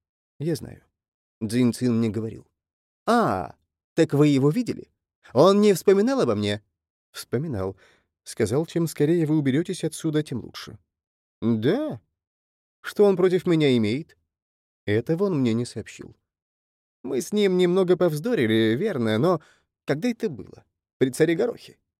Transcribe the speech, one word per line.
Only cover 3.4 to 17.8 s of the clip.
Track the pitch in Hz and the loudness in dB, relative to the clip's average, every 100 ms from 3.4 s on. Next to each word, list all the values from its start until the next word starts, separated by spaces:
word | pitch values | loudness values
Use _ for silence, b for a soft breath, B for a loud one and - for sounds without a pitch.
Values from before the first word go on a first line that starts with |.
| 78 - _ _ _ | -6 -14 _ _ _
так | - 160 | 0 0
вы | 143 151 | 4 4
его | 135 143 | 4 2
видели? | 202 208 - - _ _ _ B | 0 -6 -8 -12 _ _ _ B
Он | 120 175 202 | 4 4 6
не | 208 | 4
вспоминал | 180 - 196 233 269 | 4 4 4 2 0
обо | 131 | 0
мне?» | 104 104 104 _ _ _ _ _ | 0 -2 -4 _ _ _ _ _
«Вспоминал. | - - 120 160 104 95 - b b b _ | -20 -8 -6 -4 -6 -6 -8 b b b _
Сказал, | - - 101 135 165 | -20 -4 -2 -2 -2
чем | 170 165 | -4 -4
скорее | - 147 175 151 | 0 0 2 2
вы | 156 | 0
уберётесь | 135 139 175 175 | 2 0 -2 -6
отсюда, | 156 - 160 151 | -8 -6 -4 -2
тем | 151 120 | -4 -10
лучше». | - - 71 - _ _ _ _ _ - | -10 -16 -18 -20 _ _ _ _ _ -6
«Да? | 110 113 120 247 311 107 _ _ _ _ _ _ _ _ | -2 0 0 -2 -4 -8 _ _ _ _ _ _ _ _
Что | - - | -14 2
он | 202 180 | 2 4
против | 180 175 175 | 2 2 2
меня | 160 143 123 | 2 4 4
имеет?» | 104 131 165 _ _ _ _ _ _ _ - | 2 -2 -8 _ _ _ _ _ _ _ -2
Этого | 107 120 165 | -2 0 -2
он | 202 151 | 0 0
мне | 123 | 0
не | 113 | 0
сообщил. | 120 110 - - - - _ _ _ _ _ _ _ _ | -4 -10 -14 -18 -20 -20 _ _ _ _ _ _ _ _
Мы | - - | -6 -6
с | - | -2
ним | 208 196 180 | 0 2 2
немного | 175 185 | 2 2